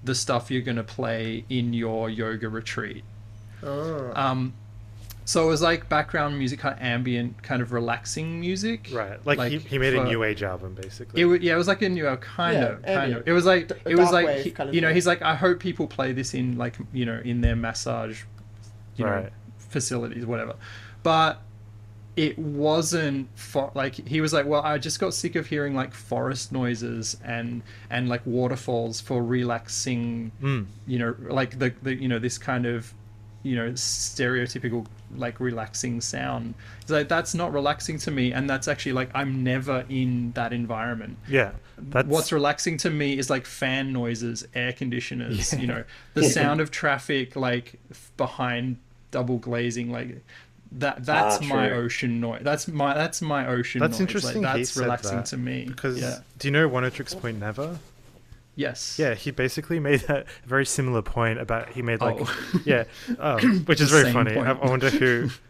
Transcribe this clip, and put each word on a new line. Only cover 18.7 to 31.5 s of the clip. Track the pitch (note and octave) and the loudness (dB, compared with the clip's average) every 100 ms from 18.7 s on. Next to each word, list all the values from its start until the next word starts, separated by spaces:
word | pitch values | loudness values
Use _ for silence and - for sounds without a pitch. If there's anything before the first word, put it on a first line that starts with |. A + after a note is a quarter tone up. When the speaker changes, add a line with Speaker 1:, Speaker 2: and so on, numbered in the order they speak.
| - - - | -18 -14 -2
Speaker 1:
you | |
know, | G#2+ | 0
Speaker 3:
Right. | G2 G2 - - - | 0 -4 -12 -20 -20
Speaker 1:
facilities, | - D3 - B2 A#2 A#2+ | -6 -4 -2 -4 -4 -6
whatever." | A#2 A#2 A2+ - - - - - | -4 -4 -4 -10 -14 -16 -16 -2
But | E3 D#3+ D#3+ - - - - - - - - - | 4 6 4 2 -12 -18 -20 -20 -20 -20 -8 0
it | D#3 - | 0 0
wasn't | D#3 C#3+ D3+ D#3 D#3 E3 D3+ C3+ C3 - | -4 2 4 4 4 0 0 0 -4 -12
for, | - C#3+ C#3 | -2 -2 0
like, | C#3 C3 B2 - | -2 -2 -4 -2
he | D#3 | 0
was | D#3 | 4
like, | D3+ C#3+ | 2 4
"Well, | D3 | 2
I | D3+ D3 | 2 0
just | D#3 - | -2 -2
got | - | -2
sick | - F3 E3+ | 0 -2 -2
of | D#3 | -2
hearing, | D3 C#3+ C3+ | -2 0 0
like, | C3 | -2
forest | - - A#2+ B2+ B2+ - | -8 -4 -2 0 -2 -4
noises | C3 B2 A2+ A#2 A#2 G#2+ G#2 | -2 0 0 -4 -4 -6 -8
and, | A2 A#2 A#2 A#2+ - - - | -6 -6 -4 -8 -10 -18 -4
and, | B2 B2 | -2 0
like, | A#2+ B2 | -2 0
waterfalls | A#2+ B2+ C3 - A#2+ A#2 A2 | 0 0 0 -2 -2 -2 -6
for | - B2+ | -2 -2
relaxing, | A#2+ B2 A#2+ A#2 - - C3+ A#2+ A#2 A#2 A2+ G#2+ | 2 2 2 -2 -4 -4 -2 0 -2 -4 -6 -4
Speaker 3:
Mm. | C3+ C3 G2 - - | -2 -2 -4 -10 -4
Speaker 1:
you | B2 | 0
know, | A#2 A#2 - | 0 -2 -2
like, | C3+ C3 | 0 0